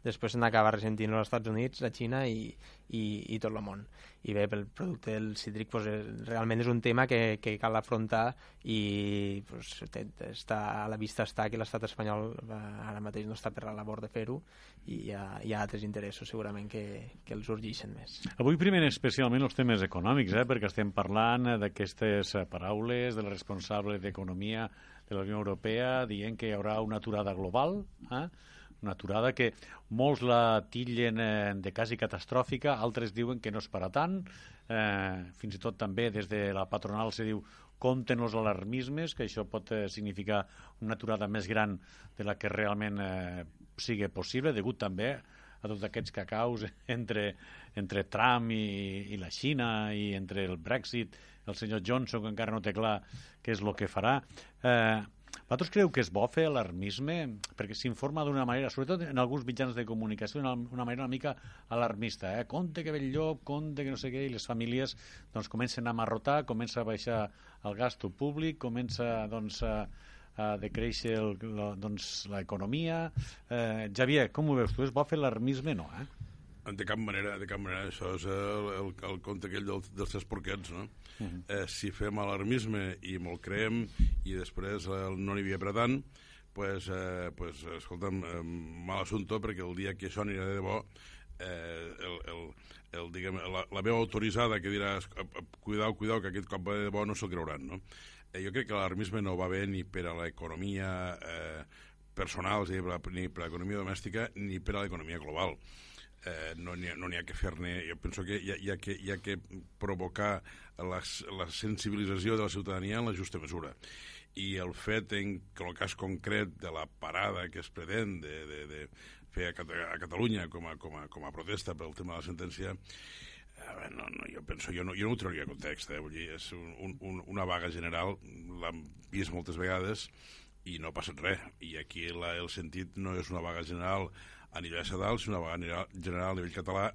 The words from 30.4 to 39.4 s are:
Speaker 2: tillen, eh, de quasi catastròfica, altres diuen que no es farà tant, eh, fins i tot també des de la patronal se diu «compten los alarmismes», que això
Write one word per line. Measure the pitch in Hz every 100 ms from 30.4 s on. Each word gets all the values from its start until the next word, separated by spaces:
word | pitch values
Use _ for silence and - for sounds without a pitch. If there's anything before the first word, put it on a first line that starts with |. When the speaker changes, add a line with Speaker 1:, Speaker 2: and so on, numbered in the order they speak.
| 117 110 -
Speaker 2:
tillen, | 120 123 117 120 110
eh, | 113 107 101 98
de | 95 101
quasi | 113 117
catastròfica, | 110 90 - 127 123 131 147 123
altres | 117 117 117
diuen | 101 120 123
que | 110
no | 107
es | -
farà | 98 92
tant, | 139 165 190 185 - - - -
eh, | 113 107 98 95 92 90 -
fins | 107 95
i |
tot | 117 92
també | 107 95 117
des | 104 92
de | 104 101
la | 98 95
patronal | 104 98 104 110
se | - 110
diu | 107 - - - -
«compten | 127 131 117 120
los | 117 110
alarmismes», | 110 95 98 127 127 147 165 -
que | 110
això | -